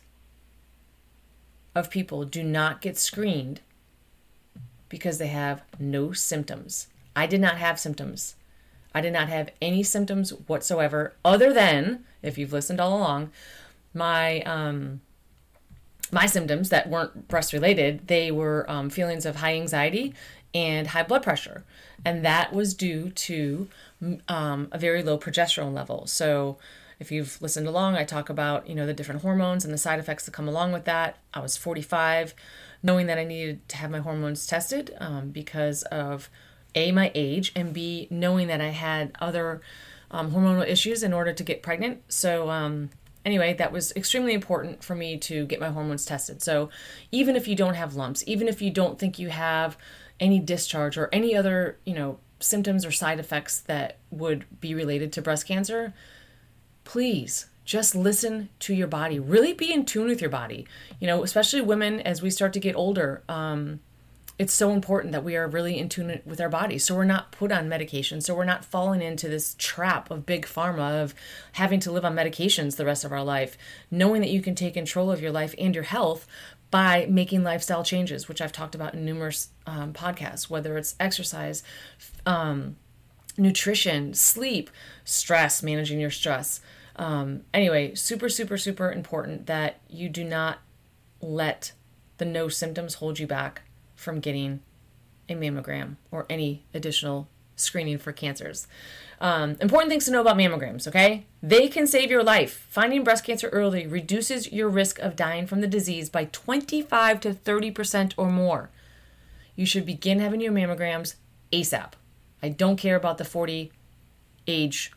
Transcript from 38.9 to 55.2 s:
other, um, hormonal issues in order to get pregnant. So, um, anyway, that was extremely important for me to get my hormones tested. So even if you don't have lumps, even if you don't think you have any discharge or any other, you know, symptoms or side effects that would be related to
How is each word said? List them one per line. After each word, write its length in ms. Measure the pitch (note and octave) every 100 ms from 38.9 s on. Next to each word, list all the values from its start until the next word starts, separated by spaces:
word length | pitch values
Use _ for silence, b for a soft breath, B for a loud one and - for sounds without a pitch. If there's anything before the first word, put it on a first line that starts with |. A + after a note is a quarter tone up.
| D#3 D3 -
other, 420 | E3+ E3+ E3 D#3+ B B B B B
um, 200 | E3 D#3+
hormonal 360 | F3 F#3+ F#3 E3
issues 340 | F#3 G#3+ A3+
in 120 | G#3
order 200 | F3 E3+
to 100 | E3
get 200 | E3+ -
pregnant. 400 | E3+ E3+ A#3 B3 -
So, 400 | - F3+ E3+ D#3+
um, 400 | D#3+ D3+ D3+ C#3+ - - - G3+
anyway, 280 | G3 E3+ F3
that 160 | E3+
was 200 | F3+ - G3
extremely 380 | G3 B3+ B3
important 500 | G#3+ - E3 E3 -
for 120 | - F3
me 220 | E3 D#3
to 280 | - D#3 D3
get 120 | D3+
my 100 | D#3+
hormones 360 | D3+ D3+ C#3+ -
tested. 380 | C#3 - C#3+
So 260 | - D3 D3+ B B B B
even 240 | B3 C4+ B3+
if 120 | A3
you 80 | G3
don't 180 | F#3
have 220 | E3+ D#3+ C#3
lumps, 280 | B2+ C#3 -
even 200 | G#3 A3+
if 140 | G3+
you 80 | G3+
don't 300 | - - -
think 180 | F#3+ F#3
you 120 | F3
have 480 | D#3 E3 D#3+ D#3+ D#3 B B B B
any 200 | F#3+ G3
discharge 580 | D#3+ F3 - D#3 D3 D#3+
or 120 | D3+
any 240 | G3+ A#3 G#3
other, 440 | F#3+ F#3 F3 - -
you 80 |
know, 260 | E3 C#3 - - -
symptoms 460 | - G#3 G3+ F#3+ E3+
or 60 |
side 280 | D3+ D#3+ D#3+
effects 400 | D3+ D3 - -
that 360 | - D3 B2+ - -
would 360 | D#3 D#3+ D3 - -
be 120 | E3 D#3+
related 360 | D3+ C#3+ D3+
to 100 | -